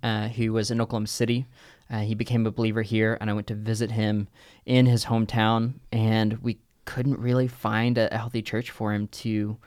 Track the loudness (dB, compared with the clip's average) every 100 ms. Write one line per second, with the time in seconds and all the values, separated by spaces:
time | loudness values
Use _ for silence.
0 | -4 -2 -4 -2 -2 0 0 -2 -2 -2
1 | -4 -2 0 0 -2 -12 -20 -20 -8 -4
2 | -2 -2 0 2 0 2 0 0 0 2
3 | 2 0 -2 -4 -4 -6 -4 -2 -2 0
4 | 0 0 -2 _ -20 -16 2 4 6 4
5 | 2 0 0 2 2 2 0 -4 -6 0
6 | 2 4 2 0 -4 -6 _ _ -12 -4
7 | -2 0 0 2 0 -2 -2 0 2 2
8 | 2 0 -4 -6 -4 -6 -6 -6 -2 -2
9 | -4 -6 -4 -2 -2 -6